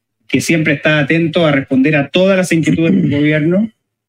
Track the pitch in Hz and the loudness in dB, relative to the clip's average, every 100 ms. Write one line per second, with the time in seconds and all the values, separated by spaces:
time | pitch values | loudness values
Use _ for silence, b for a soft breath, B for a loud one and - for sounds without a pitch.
0 | _ _ _ 131 127 165 156 143 160 151 | _ _ _ -4 0 -2 0 -2 0 0
1 | 143 165 165 175 160 139 135 131 135 151 | 0 0 0 0 0 0 -2 0 2 0
2 | 139 180 190 190 180 165 156 160 165 - | -2 0 2 2 0 0 0 0 2 2
3 | 156 143 147 151 151 185 220 - _ _ | 0 0 0 0 0 0 -2 -8 _ _